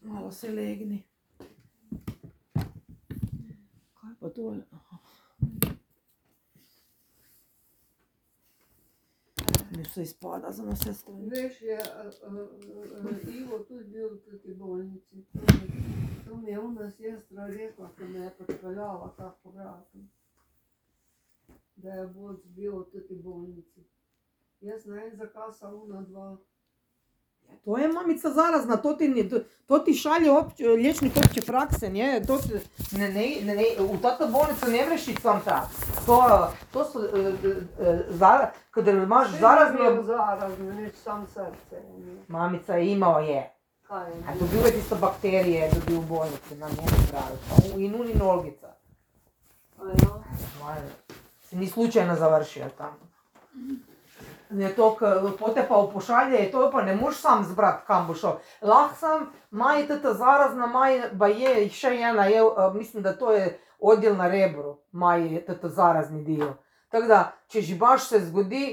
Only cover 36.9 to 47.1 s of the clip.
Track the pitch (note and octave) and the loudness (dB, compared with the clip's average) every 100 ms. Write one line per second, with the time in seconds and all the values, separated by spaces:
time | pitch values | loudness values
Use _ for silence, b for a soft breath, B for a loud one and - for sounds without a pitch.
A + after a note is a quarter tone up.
36.9 | B3 G#3 G3+ G3 F#3 G3 F#3+ F3 - F3 | -4 -4 -2 -2 -2 -2 -4 -8 -2 0
37.9 | F3 - E3+ F#3+ C4 A3 - _ - G3 | 0 -2 4 6 6 4 -4 _ 0 2
38.9 | G3 F#3+ A#3+ A#3+ E3 A3 D4 D4 B3+ A#3+ | 2 4 4 2 2 6 8 6 4 2
39.9 | A#3 G#3 A#3 G#3 G3 G3 F#3+ F#3+ G3+ G#3+ | 2 0 -2 -2 -4 -6 -8 -10 -10 -12
40.9 | - A3 G#3 G3 G#3+ F3+ D#3 - - F#3+ | -12 -12 -10 -12 -12 -14 -14 -20 -20 -18
41.9 | F#3 F3+ F#3 - E3 F3 F3+ - F3 F3 | -20 -18 -20 -12 -4 -4 -4 -4 -2 0
42.9 | G3+ F#3 D#3 D#3 C#3 C3+ _ _ _ _ | 2 4 2 2 -4 -6 _ _ _ _
43.9 | G3 F3 E3+ E3+ F#3 E3+ G3+ A#3 A#3 - | -12 -12 -12 -10 -4 -2 4 4 2 -2
44.9 | G3 F#3 - G3+ F#3+ F3+ E3 D#3 E3 D3+ | -2 -2 -2 0 2 2 2 2 0 0
45.9 | E3+ D#3+ D#3+ D#3+ C#3 - D3 D3+ D3+ D#3 | -2 -2 -4 -4 -8 -14 -14 -10 -4 2
46.9 | - - | 4 4